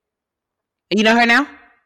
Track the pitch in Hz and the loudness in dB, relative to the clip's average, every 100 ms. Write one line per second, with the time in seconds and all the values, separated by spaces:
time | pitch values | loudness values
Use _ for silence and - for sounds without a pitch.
0 | _ _ _ _ _ _ _ _ _ 208 | _ _ _ _ _ _ _ _ _ -2
1 | 220 233 233 240 294 - _ _ | 0 0 2 0 -2 -10 _ _